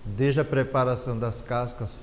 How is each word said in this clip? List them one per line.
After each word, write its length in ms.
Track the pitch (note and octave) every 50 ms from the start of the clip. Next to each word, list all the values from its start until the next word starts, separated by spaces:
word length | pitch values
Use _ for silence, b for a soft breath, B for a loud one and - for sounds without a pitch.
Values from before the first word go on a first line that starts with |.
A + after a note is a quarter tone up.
| -
Desde 360 | G#2+ G2+ G#2 C3+ C#3+ C3+ D#3
a 40 | D3
preparação 720 | - C#3 C3+ C3 C3 - C3 B2+ B2+ B2 A#2 - B2+ A#2+ A2+
das 220 | A#2 A#2 A2 -
cascas, 540 | - - B2 A#2+ B2 A#2 - - A#2 - - -